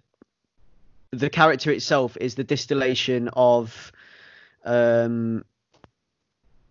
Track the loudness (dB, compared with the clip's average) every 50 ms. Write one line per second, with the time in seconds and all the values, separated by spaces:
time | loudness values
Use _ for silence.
0 | _ _ _ _ _ _ _ _ _ _ _ _ _ -20 -20 _ _ -20 -20 _
1 | -20 _ -8 -4 -4 -2 2 4 4 4 4 2 0 -2 -2 -2 -2 0 0 0
2 | 0 -2 -4 -6 -6 -6 -6 -6 -4 -4 -4 -4 -4 -2 -2 -2 0 0 -2 -2
3 | -2 -2 -2 -2 -2 -2 0 2 4 4 4 4 0 -4 -10 -16 -20 -20 -20 _
4 | -20 -20 -20 -20 -20 -20 -20 -20 -20 _ _ _ -6 -2 0 2 4 4 4 2
5 | 0 0 -2 -4 -4 -4 -6 -6 -8 _ _ _ _ _ _ _ -20 -20 _ _
6 | _ _ _ _ _ _ _ _ _ _ _ _ _ _